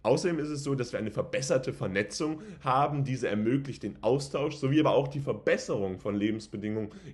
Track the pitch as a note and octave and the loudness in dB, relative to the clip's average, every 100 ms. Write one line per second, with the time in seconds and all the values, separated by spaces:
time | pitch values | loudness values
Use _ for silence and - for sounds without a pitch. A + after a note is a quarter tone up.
0 | G#2+ D3+ F3+ E3 D3+ D3 C#3+ C#3 A#2+ G#2+ | 2 4 2 0 -2 -4 -2 -2 -2 -4
1 | A2 - - - C#3 D3 - - G#2+ F#2+ | -4 -4 -2 -2 2 0 0 -4 -2 0
2 | G#2 - D#3 D#3 G#3+ D#3+ C#3+ C3 C#3+ C#3+ | 0 -2 -4 -4 -8 -6 2 4 4 0
3 | B2+ C3 A2+ G#2 G#2+ C#3 C#3 A#2 G#2 G2 | -2 0 0 0 2 2 0 -6 -8 -4
4 | A2 C#3 C#3 D3 D3 C#3+ C3+ D3 C#3+ A2 | 0 0 0 -2 -4 -2 2 4 6 4
5 | C#3 C#3+ C3+ G#2 - F3 - C3+ G2 F#2 | 2 -2 -4 -2 2 0 0 -2 -2 -2
6 | G#2+ G2+ G#2+ A2 - G#2+ G#2+ A2 G#2 - | -2 0 2 0 -6 -6 -4 -4 -6 -8
7 | - | -12